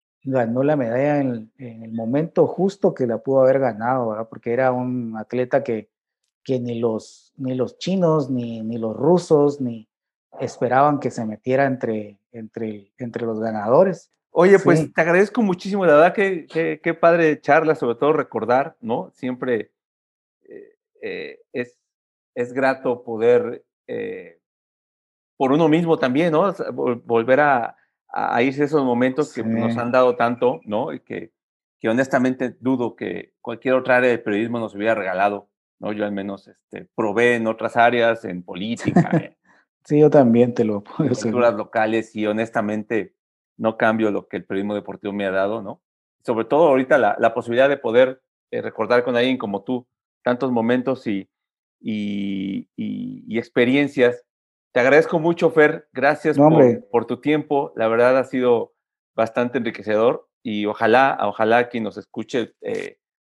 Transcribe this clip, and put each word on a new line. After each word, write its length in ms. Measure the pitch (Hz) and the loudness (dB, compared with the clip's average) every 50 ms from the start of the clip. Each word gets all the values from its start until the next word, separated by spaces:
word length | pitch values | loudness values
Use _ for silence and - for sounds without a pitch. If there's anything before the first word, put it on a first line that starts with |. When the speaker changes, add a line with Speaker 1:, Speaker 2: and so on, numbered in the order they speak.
| _ _ _ _ - | _ _ _ _ -8
Speaker 1:
ganó 400 | 135 131 131 120 113 117 127 135 | -4 -2 0 0 0 0 0 0
la 120 | 143 156 | 0 0
medalla 440 | 147 127 110 113 127 139 147 147 147 | 0 -2 -2 -2 0 0 0 0 0
en, 320 | 139 131 120 113 107 110 _ - | 0 -2 -4 -6 -10 -14 _ -18
en 260 | 131 120 113 113 113 | -16 -16 -16 -16 -14
el 80 | 113 113 | -10 -8
momento 540 | 113 113 110 127 143 160 165 - - 156 127 | -6 -4 -2 -2 -2 -2 -2 0 2 2 2
justo 460 | - - 180 196 - - - 190 - | 2 0 -2 -2 -2 0 -2 -2 0
que 140 | - 131 117 | 0 -2 -2
la 120 | 113 107 | -4 -4
pudo 220 | - - 135 135 | -2 0 2 4
haber 180 | 131 131 135 135 | 4 4 4 4
ganado, 500 | 135 123 110 104 113 120 131 131 120 113 | 2 -2 -2 -2 -2 -2 -2 -2 -2 -4
¿verdad? 180 | 107 107 113 - | -4 -6 -8 -12
Porque 240 | - - - 117 117 | -14 -12 -6 -4 -2
era 180 | 120 131 131 | 0 0 0
un 440 | 127 123 127 127 123 123 120 113 113 110 | 0 -2 -4 -4 -6 -6 -6 -8 -10 -12
atleta 460 | 107 - - 123 127 123 147 139 117 | -10 -6 -4 -4 -2 0 0 -2 -2
que, 260 | - 117 107 107 _ _ _ _ _ _ _ _ _ _ _ _ | -2 -6 -6 -8 _ _ _ _ _ _ _ _ _ _ _ _
que 160 | - 135 127 | -4 -4 -4
ni 200 | 120 120 120 117 | -4 -4 -4 -2
los, 540 | 117 117 113 107 - - - - _ _ _ - | -2 -2 -2 -2 -6 -10 -20 -20 _ _ _ -10
ni 180 | 135 127 131 | -8 -6 -4
los 220 | 127 123 110 - - | -4 -4 -6 -6 -8
chinos, 520 | - 175 185 190 175 160 156 156 143 127 | -6 -4 -2 0 2 2 2 2 0 -2
ni, 320 | 135 127 120 117 113 113 | -4 -6 -6 -6 -8 -8
ni 160 | 110 110 117 117 | -8 -8 -6 -6
los 180 | 113 110 107 | -6 -6 -4
rusos, 680 | 107 127 156 180 175 175 - 165 147 147 143 143 - | -2 2 2 2 2 2 2 2 4 4 2 0 -2
ni 260 | 135 120 117 113 107 _ _ _ _ _ _ _ _ _ - - | -4 -6 -8 -8 -14 _ _ _ _ _ _ _ _ _ -12 -10
esperaban 600 | 139 117 - - 131 117 120 131 143 147 147 135 | -8 -8 -6 -4 -2 0 4 4 4 4 2 0
que 120 | - 127 | -2 -4
se 140 | - - 117 | -6 -6 -6
metiera 400 | 110 107 107 - 127 131 131 139 | -8 -8 -8 -4 -2 0 2 2
entre, 540 | 135 131 127 131 113 110 107 104 104 104 _ _ _ | 0 0 -2 -4 -4 -4 -4 -6 -10 -14 _ _ _
entre, 600 | - 117 110 107 - 113 113 110 107 104 98 _ _ - | -18 -18 -16 -14 -10 -8 -8 -8 -8 -10 -14 _ _ -12
entre 280 | 127 120 110 117 120 | -10 -8 -8 -6 -4
los 140 | 113 113 107 | -4 -4 -4
ganadores. 720 | 110 113 110 107 101 107 123 147 190 196 180 - - _ _ _ _ _ | -4 -4 -4 -4 -2 2 4 4 4 4 2 -4 -10 _ _ _ _ _
Speaker 2:
Oye, 280 | - - 170 196 196 190 | 0 2 4 6 6 6
pues, 200 | - - - 156 | 6 6 4 4
Speaker 1:
Sí. 140 | 151 139 - | 2 0 0
Speaker 2:
te 80 | - | -2
agradezco 400 | 160 165 170 180 202 214 - - | 0 2 4 2 2 2 0 0
muchísimo, 440 | 226 196 180 180 - 202 196 202 190 | 0 0 0 -2 -4 -6 -4 0 4
la 80 | 170 147 | 6 6
verdad 200 | 147 160 180 180 | 6 6 6 4
que, 320 | 226 196 196 190 170 143 - | 2 -2 -2 -2 -4 -8 -8
que, 320 | - 160 165 160 156 151 | -6 -4 -4 -4 -4 -4
qué 120 | - 175 165 | -4 -4 -2
padre 460 | - - 170 165 170 165 156 151 - | 2 4 4 4 4 4 2 2 0
charla, 340 | - - 143 160 160 156 156 | 2 4 4 4 4 2 0
sobre 200 | - - 123 117 | 0 0 -2 -2
todo 180 | 117 143 143 151 | 0 2 0 2
recordar, 640 | 151 131 - - 117 107 107 120 131 143 160 - _ | 0 -2 -4 -6 -6 -2 0 0 0 0 -2 -8 _
¿no? 320 | - 110 117 - - - _ | -8 -6 -6 -6 -6 -8 _
Siempre, 580 | _ - 127 127 123 139 127 123 110 - - _ _ _ _ _ _ _ _ _ _ _ _ _ _ _ | _ -10 -10 -8 -6 -4 -4 -2 -2 -4 -6 _ _ _ _ _ _ _ _ _ _ _ _ _ _ _
eh, 320 | - - - - 57 _ _ _ _ _ _ | -20 -20 -20 -20 -20 _ _ _ _ _ _
eh, 380 | - 104 92 92 80 71 - - _ _ | -12 -10 -10 -10 -12 -12 -16 -18 _ _
es, 260 | - 135 123 120 _ _ _ _ _ _ _ _ _ _ _ _ - | -8 -8 -8 -8 _ _ _ _ _ _ _ _ _ _ _ _ -8
es 180 | 127 123 123 131 | -8 -8 -6 -4
grato 500 | 127 127 131 135 131 - 135 123 123 - | -2 0 0 0 -2 -2 -4 -4 -4 -6
poder, 600 | - 113 107 113 120 123 120 120 117 123 - _ _ _ _ _ - | -8 -6 0 2 4 4 4 2 0 -6 -12 _ _ _ _ _ -12
eh, 520 | 120 113 104 104 101 92 90 85 85 _ _ _ _ _ _ _ _ _ _ _ _ _ _ _ _ _ _ _ _ | -10 -10 -8 -10 -12 -14 -16 -18 -20 _ _ _ _ _ _ _ _ _ _ _ _ _ _ _ _ _ _ _ _
por 160 | - - 131 | -2 0 2
uno 160 | 139 151 170 156 | 4 4 4 4
mismo 300 | 151 165 175 165 160 - | 4 4 2 2 0 2
también, 340 | - 127 123 139 170 175 | 0 0 0 0 0 2
¿no? 100 | 156 151 | 2 2
O 120 | 190 202 175 | 0 0 -2
sea, 140 | - 160 - | -4 -8 -8
vol-, 340 | 123 131 139 127 120 117 - | -8 -4 -2 -2 -4 -4 -4
volver 380 | - 120 117 113 127 131 135 | -2 0 0 2 2 4 4
a, 340 | 147 147 139 123 113 - - _ _ _ _ _ _ _ | 4 4 2 2 0 -4 -8 _ _ _ _ _ _ _
a, 280 | - - 98 - - | -8 -6 -4 -2 0
a 60 | 117 123 | 0 0
irse 180 | 139 135 139 | 0 0 -2
a 40 | 147 | -2
esos 180 | 135 151 151 135 | 0 0 0 0
momentos 480 | 127 120 120 127 131 131 143 151 147 - | 0 0 0 0 0 0 -2 -4 -4 -4
que, 100 | - 110 | -6 -4
pues, 120 | 113 113 | -4 -2
nos 180 | 113 113 113 117 | -2 -2 -2 -2
Speaker 1:
Sí. 60 | 120 | -4
Speaker 2:
han 120 | 120 120 | -4 0
dado 240 | 127 127 127 127 120 | 2 4 4 4 2
tanto, 460 | - 117 117 123 120 127 123 139 165 - | 2 0 0 0 0 0 0 0 -2 -6
¿no? 300 | 110 107 107 131 160 147 | -6 -4 -4 -4 -4 -8
Y 80 | 127 | -12
que, 300 | _ - 107 98 - - _ _ _ _ _ _ _ _ _ _ | _ -12 -12 -12 -12 -14 _ _ _ _ _ _ _ _ _ _
que 100 | - 113 | -4 -2
honestamente 640 | 113 127 135 131 147 135 123 131 127 127 135 123 95 _ | 0 0 0 0 0 0 0 0 -2 -2 -4 -8 -8 _
dudo 360 | - 127 135 123 120 110 - | -4 -2 -2 -2 -2 -4 -6
que 380 | - 110 101 90 92 - _ _ _ | -8 -10 -10 -10 -10 -12 _ _ _
cualquier 320 | - 120 117 110 - 131 131 | -12 -12 -12 -6 -2 0 0
otra 240 | 131 127 131 127 123 | 0 2 2 2 2
área 120 | 127 127 | 4 2
del 120 | 120 117 - | 0 0 -2
periodismo 360 | 110 104 101 113 117 120 120 | -2 -2 -2 -2 -4 -4 -6
nos 160 | 113 104 95 | -6 -6 -8
hubiera 200 | 101 104 113 113 | -4 -2 -2 -2
regalado, 540 | 107 98 95 92 90 98 104 101 101 - _ _ _ _ _ _ _ | -2 -2 -4 -2 0 0 0 0 -2 -10 _ _ _ _ _ _ _
¿no? 120 | - 104 | -10 -8
Yo 140 | 107 104 104 | -6 -4 -4
al 60 | 104 101 | -4 -4
menos, 340 | 98 95 101 98 98 _ _ | -6 -8 -8 -10 -12 _ _
este, 400 | 101 _ _ _ - 98 92 - _ | -20 _ _ _ -18 -18 -18 -12 _
probé 400 | - 113 104 101 110 120 120 120 | -4 -4 -2 0 2 2 2 2
en 120 | 117 113 110 | 2 0 -2
otras 280 | 110 - 110 113 - | -4 -4 -4 -4 2
áreas, 480 | 123 117 120 120 120 117 117 113 113 - | 4 4 4 4 2 2 0 0 -2 -4
en 200 | 101 90 90 87 | -10 -10 -10 -12
política, 500 | - 95 90 95 110 117 - - - - | -12 -10 -8 -8 -6 -8 -6 -2 0 2
Speaker 1:
<laughs> 180 | - - - - | 2 2 2 0
Speaker 2:
en 220 | 165 - - - _ _ _ _ _ _ _ _ _ _ | -2 -2 -4 -12 _ _ _ _ _ _ _ _ _ _
Speaker 1:
Sí, 160 | - 156 147 | 0 4 6
yo 120 | 151 147 | 6 6
también 420 | 147 151 135 120 113 117 120 120 117 | 8 6 6 6 6 4 4 4 2
te 100 | - 120 | 0 -2
lo 200 | 107 104 101 101 | -2 -2 -6 -8
puedo 220 | - - - 160 | -8 -4 -2 -2
Speaker 2:
en 60 | 139 | 0
Speaker 1:
asegurar. 120 | 123 113 - 117 110 | 0 -2 -2 -2 0
Speaker 2:
culturas 200 | 123 120 117 113 | 2 2 2 0
locales, 600 | 104 104 - - 113 110 110 113 113 107 - - | 0 -4 -6 -2 -2 0 0 0 -2 -4 -4 -6
y 120 | 110 107 107 | -4 -2 -2
honestamente 880 | 104 107 113 113 - 120 107 104 107 107 107 - 120 110 92 - _ _ _ _ _ _ _ _ _ - | 0 -2 -2 -4 -2 -4 -2 -2 -2 -4 -4 -4 -4 -4 -4 -4 _ _ _ _ _ _ _ _ _ -4
no 200 | 113 113 110 - | -4 -4 -2 0
cambio 340 | 123 113 110 110 110 110 | 0 0 2 2 0 0
lo 160 | 101 98 95 _ | 0 -2 -6 _
que 100 | - 107 | -10 -12
el 80 | 90 | -8
periodismo 300 | - 101 98 101 104 104 | -6 -6 -4 -4 -4 -4
deportivo 360 | 104 98 - 95 92 - 104 | -6 -8 -10 -12 -12 -10 -8
me 140 | 98 101 101 | -6 -4 -4
ha 60 | 98 | -2
dado, 320 | 92 95 95 101 107 113 104 | -2 -2 -2 -2 -4 -6 -10
¿no? 180 | 95 135 - _ _ _ _ _ _ _ _ _ | -12 -16 -18 _ _ _ _ _ _ _ _ _
Sobre 220 | - 120 110 113 | -4 -4 -4 -2
todo 220 | - 139 147 170 160 | 0 2 4 4 4
ahorita 320 | 135 131 131 127 151 143 | 4 4 2 4 4 4
la, 160 | 117 101 101 - | 4 2 0 2
la 140 | 113 117 117 | 0 0 0
posibilidad 340 | 123 113 113 117 120 131 139 | -2 -6 -2 2 2 2 2
de 100 | 143 - | 2 0
poder, 440 | - 120 110 123 131 127 135 - _ _ _ _ _ _ | -2 0 4 4 4 4 2 -4 _ _ _ _ _ _
eh, 100 | - 120 | -8 -8
recordar 420 | 110 110 - - 110 101 120 120 123 | -8 -6 -6 -6 -2 0 2 2 2
con 120 | 123 123 | 2 0
alguien 240 | 120 123 131 131 120 | 0 2 0 0 -2
como 240 | 120 104 101 101 - | -4 -4 -6 -6 -6
tú 240 | - 127 123 123 _ _ _ _ _ _ _ - | -6 -6 -6 -8 _ _ _ _ _ _ _ -4
tantos 280 | 123 123 123 135 131 | -2 -2 -2 -2 -2
momentos 560 | 123 120 110 117 123 127 123 131 131 123 - 123 | 0 0 0 0 0 0 0 -2 -4 -4 -4 -6
y, 220 | 104 98 95 - _ _ _ _ _ _ _ _ _ _ | -6 -6 -6 -10 _ _ _ _ _ _ _ _ _ _
y, 880 | - - 107 107 104 104 101 101 101 101 98 98 95 98 98 98 - _ _ | -10 -8 -6 -4 -4 -4 -4 -4 -4 -4 -4 -4 -4 -6 -6 -8 -10 _ _
y, 500 | - 110 107 104 101 98 101 101 98 - - | -10 -10 -8 -8 -8 -10 -10 -12 -14 -12 -8
y 100 | 110 113 | -8 -8
experiencias. 840 | 117 - - 131 123 120 127 143 143 139 139 135 123 120 123 123 _ _ _ _ _ _ _ _ _ _ | -6 -4 0 0 2 2 2 0 0 0 0 2 2 2 2 0 _ _ _ _ _ _ _ _ _ _
Te 80 | - 123 | -2 0
agradezco 400 | 120 131 139 151 160 - - 165 | 2 4 4 4 4 2 0 -2
mucho, 300 | 156 170 170 170 170 160 | 0 -2 0 2 0 2
Fer, 380 | 160 160 151 151 151 170 - _ - | 4 4 4 4 2 -2 -12 _ -8
gracias 440 | - 123 143 151 147 - 160 151 139 | -2 0 0 0 0 -2 -2 2 4
Speaker 1:
No, 60 | 143 151 | 6 6
Speaker 2:
por, 40 | 160 | 8
Speaker 1:
hombre. 300 | 156 135 123 117 110 - _ | 8 6 6 4 2 -2 _
Speaker 2:
por 140 | - 120 110 | -2 -2 -2
tu 140 | - 123 120 | -2 -6 -6
tiempo, 540 | - 143 151 151 147 - 151 139 143 165 - | -2 -2 -2 -2 -2 -2 -2 -2 -2 -4 -4
la 120 | - 110 110 | -2 -2 0
verdad 300 | 113 117 120 123 131 135 | 2 2 4 4 4 2
ha 60 | 123 | 0
sido 500 | 127 - 131 123 123 120 113 104 - _ _ _ _ _ _ _ _ _ | -2 -4 -2 2 2 2 2 0 -4 _ _ _ _ _ _ _ _ _
bastante 420 | - 113 110 - 131 120 123 123 135 | -2 -2 -2 0 -2 -2 -2 -2 -4
enriquecedor, 720 | 117 117 104 - 101 107 107 107 113 123 156 - - _ _ _ - | -4 -6 -8 -8 -4 -2 0 2 2 2 2 0 -6 _ _ _ -10
y 240 | 120 107 104 104 104 | -8 -6 -4 -2 -4
ojalá, 500 | 104 - 113 110 110 123 135 135 - - - | -2 0 2 4 4 4 4 2 0 -2 -4
ojalá 460 | 104 101 - 110 110 117 120 123 120 | -4 -4 -2 0 2 2 2 2 0
quien 140 | - 117 113 | -4 -8 -8
nos 140 | 104 92 107 | -8 -10 -12
escuche, 560 | - _ - 120 113 - - 127 113 98 _ _ | -16 _ -12 -14 -10 -6 -4 -6 -6 -6 _ _
eh, 380 | - - 107 98 95 90 - _ _ _ _ _ _ | -10 -10 -8 -8 -8 -10 -14 _ _ _ _ _ _